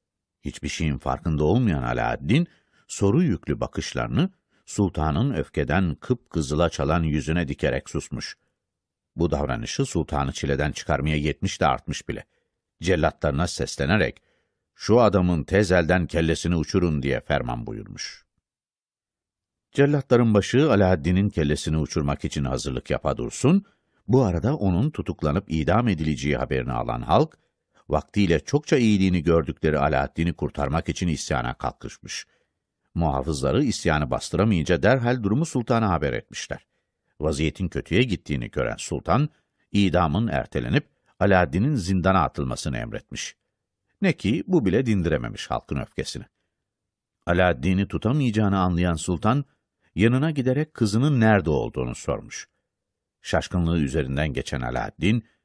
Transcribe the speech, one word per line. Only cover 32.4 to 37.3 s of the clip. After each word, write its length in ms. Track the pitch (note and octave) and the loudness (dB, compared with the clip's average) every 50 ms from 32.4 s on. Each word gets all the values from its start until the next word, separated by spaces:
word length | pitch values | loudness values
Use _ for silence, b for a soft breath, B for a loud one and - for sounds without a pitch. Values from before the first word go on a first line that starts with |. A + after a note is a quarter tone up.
| _ _ _ _ _ _ _ _ _ _ - | _ _ _ _ _ _ _ _ _ _ -4
Muhafızları 680 | E2 E2 D2+ C2+ C2+ C2+ D#2+ D#2 C2+ B1+ C2+ D2 A#2+ D3+ | -2 -2 0 0 -2 -2 -4 -4 -2 -2 0 0 0 0
isyanı 480 | A#2+ G2 - - F2 D#2 D2+ D2+ C2 | 0 -2 -2 0 0 0 0 0 -2
bastıramayınca 720 | B1+ - - - - E2 G#2 A#2 G2+ E2 D2 F#2 F2+ D#2 D2 | -4 -4 -6 -4 -2 0 2 2 2 2 2 2 0 2 4
derhal 400 | G#2 C3+ C3 A#2 A#2+ B2+ B2+ G#2+ | 4 2 4 2 0 -2 0 0
durumu 220 | F#2+ G#2+ C#3+ E3 | 0 0 0 0
sultana 440 | - - C3 A2+ - B2 A2+ A2+ G2 | -2 -2 -4 -2 0 0 2 2 2
haber 240 | F2 D#2+ D2+ C#2 A#1+ | 0 0 0 -2 -4
etmişler. 540 | A1+ - - - - - - - - _ _ _ _ _ _ _ _ _ _ _ - | -4 -8 -10 -12 -12 -10 -10 -10 -12 _ _ _ _ _ _ _ _ _ _ _ -4
Vaziyetin 480 | D2+ D#2 | -2 -2